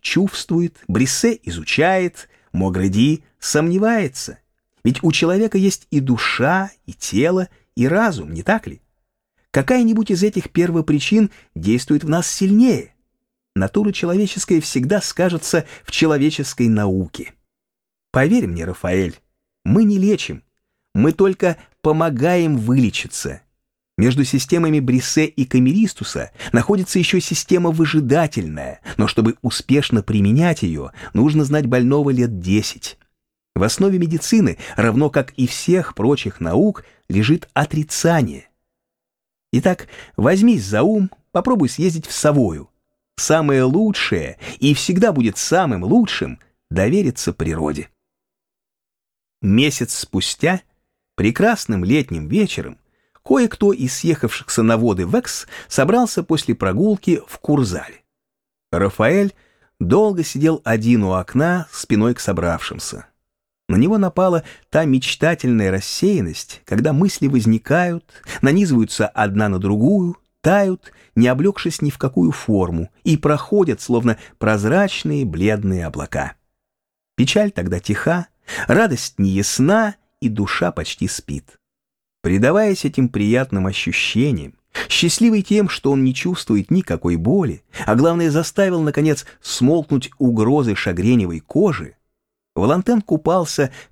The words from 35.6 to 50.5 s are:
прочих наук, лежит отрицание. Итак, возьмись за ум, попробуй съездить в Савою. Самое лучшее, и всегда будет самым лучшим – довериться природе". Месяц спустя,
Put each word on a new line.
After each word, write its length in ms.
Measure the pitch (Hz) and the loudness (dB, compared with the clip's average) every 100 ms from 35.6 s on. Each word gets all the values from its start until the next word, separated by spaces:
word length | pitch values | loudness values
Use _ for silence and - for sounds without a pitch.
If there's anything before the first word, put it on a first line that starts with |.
| - 185 - | 0 0 0
прочих 460 | - 127 143 - - | -2 0 0 -2 -6
наук, 460 | 80 98 208 - - _ - | -2 2 2 0 -10 _ -4
лежит 400 | 95 110 165 - | 0 2 0 0
отрицание. 960 | - 147 151 151 - 165 170 104 - - _ _ _ _ _ _ _ _ _ _ | -4 -2 -2 -4 -2 2 2 0 -4 -18 _ _ _ _ _ _ _ _ _ _
Итак, 360 | 123 185 180 - - - - | 0 0 -2 -6 -20 -14 -2
возьмись 480 | 120 190 233 190 | 2 4 4 2
за 200 | 95 104 | 0 0
ум, 280 | 165 220 190 - _ | 2 2 -2 -6 _
попробуй 360 | 175 254 233 131 | -4 0 0 0
съездить 380 | - 180 160 - | 0 -2 -2 -8
в 60 | |
Савою. 560 | - 151 147 107 76 - _ _ _ _ - | -2 2 2 0 -2 -12 _ _ _ _ -8
Самое 460 | - 160 151 135 | 0 0 2 2
лучшее, 760 | 131 165 220 196 - 92 67 - - - | 2 2 0 0 -4 -4 -6 -12 -16 -2
и 160 | 139 | 2
всегда 380 | 143 - 185 226 | 2 0 2 2
будет 260 | 147 113 - | 2 0 -2
самым 460 | - 170 165 95 | 0 0 0 -2
лучшим – 560 | 92 220 214 - 65 - _ _ _ | 2 2 2 -2 -8 -10 _ _ _
довериться 640 | 92 101 190 160 - - | 0 2 2 0 -2 -6
природе". 560 | - 85 80 76 73 - _ _ _ _ _ _ _ _ _ _ _ _ _ _ _ | -4 -4 -4 -4 -6 -10 _ _ _ _ _ _ _ _ _ _ _ _ _ _ _
Месяц 500 | 101 107 147 - 117 | 0 2 2 0 -6
спустя, 680 | - - 98 - - 160 | -8 -6 -4 -4 -2 -2